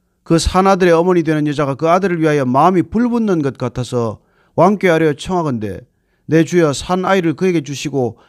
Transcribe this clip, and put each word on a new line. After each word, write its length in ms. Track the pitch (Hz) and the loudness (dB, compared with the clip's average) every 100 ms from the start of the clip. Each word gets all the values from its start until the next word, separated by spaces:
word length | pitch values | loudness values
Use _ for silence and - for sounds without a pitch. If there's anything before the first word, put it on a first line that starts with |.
| _ _ | _ _
그 160 | - 165 | -2 0
산 280 | - 185 196 | 2 2 2
아들의 260 | 190 185 | 4 4
어머니 300 | 165 180 175 | 4 4 2
되는 220 | 156 151 151 | 0 -2 -2
여자가 280 | 143 139 131 | -2 -4 -2
그 140 | 165 | 0
아들을 320 | 185 190 170 | 2 0 0
위하여 240 | 156 147 127 | 0 0 0
마음이 380 | 131 170 185 | 2 2 2
불붙는 580 | 156 214 240 233 214 170 | 0 -2 -2 0 0 0
것 160 | 139 - | -2 -4
같아서 640 | 123 127 120 123 113 101 _ _ _ - | -8 -6 -6 -4 -4 -6 _ _ _ 0
왕께 340 | 175 196 185 | 2 2 2
아뢰어 240 | 160 156 | 2 0
청하건대, 680 | 143 - 180 156 117 104 90 - _ _ _ - | -2 -6 -4 -4 -4 -8 -12 -18 _ _ _ 0
"내 180 | 160 160 | 2 2
주여, 260 | 175 156 | 2 0
산 320 | 127 - 185 | -2 -4 -4
아이를 300 | 180 190 165 | 0 0 0
그에게 260 | 135 185 165 | -2 -2 -2
주시고 580 | 135 135 151 135 120 - | -4 -10 -6 -4 -4 -6